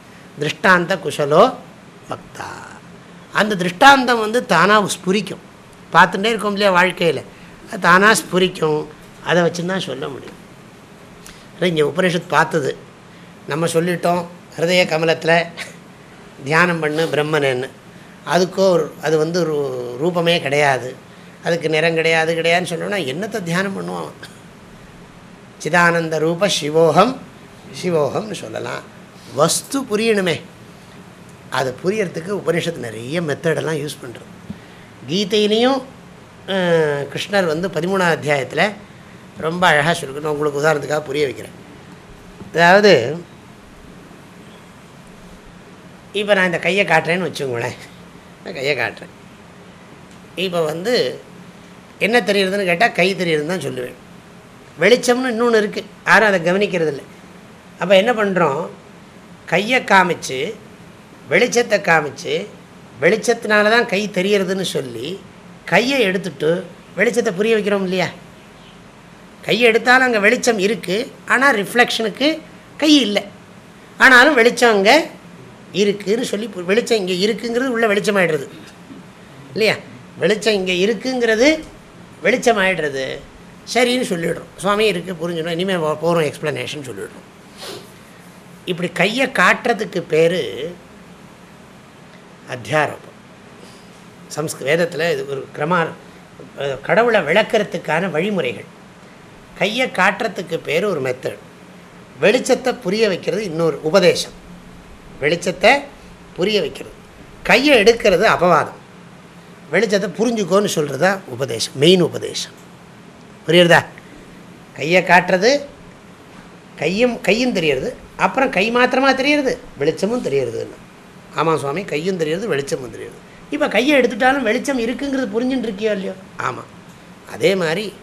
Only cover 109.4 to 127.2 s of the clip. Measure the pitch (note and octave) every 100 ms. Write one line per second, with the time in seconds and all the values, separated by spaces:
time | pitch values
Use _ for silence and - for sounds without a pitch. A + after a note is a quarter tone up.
109.4 | - - - E3 A3 G3+ G3+ D#3+ B3 A#3
110.4 | E3+ F#3+ G3+ - D3 C3 F3+ G3 D#3+ B2
111.4 | C3 A#2 - C3+ D#3 F#3 D3+ A#2 - -
112.4 | - - - - - - - - - -
113.4 | - E3+ E3+ D#3+ - - - - - -
114.4 | - - - - C#3+ F3+ F3 F3 F3 F#3
115.4 | A3 C#4+ - - - - - - - -
116.4 | - - - - D3 G3 B3 A#3 - A3
117.4 | B3+ G3 D#3+ C3 G3 - - - F#3 C4+
118.4 | C4+ F3+ A3 A#3+ B3 C4 C4+ C4 C#4 D4
119.4 | C4 E3 - - D3 D3+ F#3+ B3 D#3 C#3
120.4 | B2 A2+ G#2+ - - - - - - D3+
121.4 | D#3+ D3+ C#3 D3+ G3+ D3+ F3 F#3+ D#3 E3+
122.4 | A3 C#3+ C#3 D3+ B2 G#2 G#2+ - - -
123.4 | - D4 D4 G3 B3+ C#4+ A#3+ A3+ B3+ C#4
124.4 | A3+ A#3+ B3+ C4 A3+ - C#4 C4 B3 G#3+
125.4 | B3+ C4 A3 F#3+ G#3+ G3+ F#3+ F#3 - -
126.4 | B2 A#2 - - - - - -